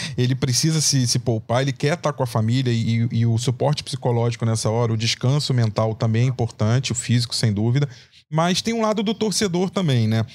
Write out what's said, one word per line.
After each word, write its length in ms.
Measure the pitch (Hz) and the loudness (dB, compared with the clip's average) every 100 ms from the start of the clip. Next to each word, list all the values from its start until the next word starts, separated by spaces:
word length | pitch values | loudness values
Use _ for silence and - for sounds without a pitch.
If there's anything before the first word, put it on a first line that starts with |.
| 165 127 | -8 -2
ele 160 | 123 | 0
precisa 480 | 131 139 120 160 160 | 0 0 0 2 0
se, 240 | 143 139 120 | 2 2 2
se 140 | 127 | 0
poupar, 420 | 123 110 - 120 | 0 -2 0 0
ele 120 | 139 | 0
quer 220 | 127 143 170 | 0 -2 0
tá 160 | 151 | -2
com 120 | 139 | -2
a 40 | 127 | -2
família 460 | 120 110 127 123 | 0 2 2 2
e, 340 | 117 113 113 117 | 0 0 0 0
e 140 | 117 117 | 2 2
o 100 | 113 | 2
suporte 460 | 135 123 131 151 | 0 0 0 -2
psicológico 600 | - 135 127 117 117 117 | -4 -4 -2 0 0 0
nessa 280 | 113 110 113 | -2 0 0
hora, 200 | 113 117 | 0 0
o 60 | 113 | 0
descanso 560 | 113 - 127 147 - | -2 0 0 0 0
mental 400 | 127 113 101 110 | 0 0 0 -2
também 300 | 107 117 110 | 0 0 2
é 20 | 127 | 0
importante, 680 | 123 117 - 107 147 139 | 0 -4 -2 0 0 0
o 40 | 123 | -4
físico, 400 | - 120 117 - | 0 0 0 -2
sem 180 | 117 | 0
dúvida. 340 | 101 113 131 147 - - - - | 2 2 2 -2 -6 -20 -20 -6
Mas 320 | 151 170 185 | 0 0 0
tem 140 | 220 | -2
um 80 | 226 | 0
lado 220 | 220 208 | 0 0
do 100 | 220 | 0
torcedor 560 | 220 220 175 208 175 190 | 0 0 0 0 0 -2
também, 380 | - 175 123 110 | 0 2 2 2
né? 180 | 113 110 | 2 -2